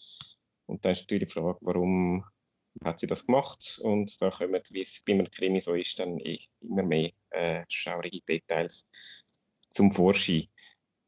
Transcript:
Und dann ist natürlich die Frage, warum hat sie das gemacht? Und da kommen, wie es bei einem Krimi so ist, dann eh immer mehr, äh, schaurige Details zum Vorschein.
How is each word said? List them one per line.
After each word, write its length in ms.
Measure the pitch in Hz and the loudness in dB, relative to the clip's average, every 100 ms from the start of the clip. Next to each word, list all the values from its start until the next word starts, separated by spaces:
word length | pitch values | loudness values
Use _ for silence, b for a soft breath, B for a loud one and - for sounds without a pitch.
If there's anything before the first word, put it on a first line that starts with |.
| B B B B _ _ - | B B B B _ _ -12
Und 180 | - | -4
dann 80 | 95 | 0
ist 80 | 92 | 0
natürlich 260 | - 101 87 | 0 -2 -2
die 60 | - | -2
Frage, 180 | 82 87 | -2 -2
warum 640 | - 90 90 92 90 90 92 _ _ _ _ - | -2 0 2 2 2 0 -4 _ _ _ _ -8
hat 160 | 85 82 | -6 -4
sie 80 | - | -4
das 180 | 98 - | -4 2
gemacht? 540 | 127 135 - - - | 2 2 -6 -10 -4
Und 380 | 113 104 104 - | 0 0 0 -2
da 80 | 95 | -2
kommen, 320 | - 90 92 - | 0 -2 -2 -4
wie 120 | 98 | -8
es 200 | 95 - | -8 -6
bei 100 | - | 2
einem 140 | 101 95 | 2 2
Krimi 300 | - 95 95 | 0 0 0
so 140 | 87 | 0
ist, 240 | 87 90 - | -2 -2 -4
dann 220 | 90 85 | -6 -6
eh 180 | - 85 - _ | -6 -8 -10 _
immer 240 | - 95 | -6 -2
mehr, 260 | 92 80 82 - _ | 2 2 0 -4 _
äh, 340 | 90 85 82 85 | -4 -2 -2 -6
schaurige 520 | - - 87 87 90 | -8 -6 -6 -8 -8
Details 680 | - 82 - 82 85 - - B B B B _ _ _ _ | -4 -4 -2 -2 -2 -6 -20 B B B B _ _ _ _
zum 200 | - 101 | 4 4
Vorschein. 560 | 101 90 101 - 85 - _ B B _ _ | 6 6 6 4 0 -2 _ B B _ _